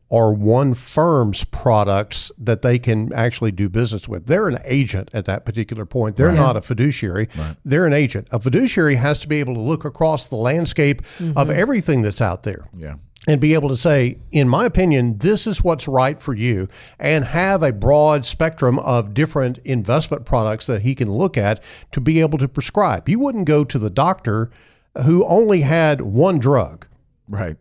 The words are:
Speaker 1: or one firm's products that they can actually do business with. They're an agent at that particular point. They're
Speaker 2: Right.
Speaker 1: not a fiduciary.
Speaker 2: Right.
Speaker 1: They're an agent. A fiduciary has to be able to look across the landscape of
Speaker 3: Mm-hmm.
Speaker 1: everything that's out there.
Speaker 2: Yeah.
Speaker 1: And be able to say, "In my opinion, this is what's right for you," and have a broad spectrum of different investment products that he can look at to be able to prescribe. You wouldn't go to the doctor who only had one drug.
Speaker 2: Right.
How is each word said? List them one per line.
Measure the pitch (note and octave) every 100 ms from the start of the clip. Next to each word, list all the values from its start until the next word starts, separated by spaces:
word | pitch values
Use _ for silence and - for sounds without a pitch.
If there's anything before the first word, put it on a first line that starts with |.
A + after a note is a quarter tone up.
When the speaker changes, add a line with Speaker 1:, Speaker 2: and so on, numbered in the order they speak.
| -
Speaker 1:
or | A#2 A2
one | G#2+ G#2 A#2+ C#3 B2
firm's | - - E3+ D3+ A2 F#2+ -
products | - C3 G#2+ G2+ G2 G#2+ - - -
that | A2+ A#2
they | B2+ B2
can | B2 A2 A2
actually | - A#2 - A2
do | F#2 G2+
business | G2+ A#2+ G#2 -
with. | F#2+ G2+
They're | F3 G#3
an | B2
agent | - C3+ C3 F#2+ -
at | A2 F#2+
that | F#2+
particular | - G#2+ G#2+ A2 G2+
point. | B2+ A2 G2+
They're | D3+
Speaker 2:
Right. | E3
Speaker 1:
not | C3+ A2
a |
fiduciary. | - A2 C3+ - G#2 F2+ A2 -
Speaker 2:
Right. | D#2 D#2+ -
Speaker 1:
They're | C#3+ F3
an |
agent. | D3 C3+ G#2 -
A | A#2+
fiduciary | A#2+ D3+ B3+ - D#3 C3+
has | C#3 D3
to | D3
be | D3+
able | C3+ A#2+
to |
look | A2 D#3+ D3
across | - D#3+ D#3 -
the | A#2
landscape | A#2 D#3 E3 - C#3+ C#3+
of | - - E3+ D3 C#3+
Speaker 3:
Mm-hmm. |
Speaker 1:
everything | - A3+ B3+ E3+ C3+
that's | G#2 -
out | G#2 F2
there. | - F#2 - F2+
Speaker 2:
Yeah. | D#2 C#2+ - - -
Speaker 1:
And | D3
be | D3+
able | D#3+ C#3+
to | B2+
say, | E3 C#3+ B2 - -
"In | D#3+ C3
my | C#3 A#3
opinion, | - F#3 C#3 A#2+ G#2
this | D#3+ G#3+ A3+
is | G3
what's | F3+ D#3 -
right | C3 C3 D3
for | -
you," | A2+ A#2+ G#2 F#2 - - -
and | - D#3
have | B2 D#3 F#3+ G3
a | D#3
broad | G#2+ A2 D3 D3+ D3 B2
spectrum | - D#3+ D#3+ B2+ C3
of | - B2 G#2
different | G#2 D#3 D3 B2+ B2
investment | - B2+ G2+ C#3 D#3 - A#2+
products | B2+ A2 G#2+ -
that | A2
he | A#2
can | C3+ A2+
look | G#2 F#3+ -
at | G2+ A2 - - -
to | -
be | B2 D#3+
able | D#3+ D3
to | C3
prescribe. | - - - F#3+ F#2+ -
You | G#3+
wouldn't | C#4 A#3 E3
go | D3+
to | D3 C3+
the | G#2+
doctor | F#2+ D#3 F#3 - G#2+ A2+ - _ _ _ - C3
who | F3 -
only | F#3 A3+ F#3+
had | C#3 E3 D#3+ C#3+
one | A#2 G#2 F3 E3+
drug. | B2 C#3 D#2+ D#2+ - _ _ _ -
Speaker 2:
Right. | G2+ F2+ D#2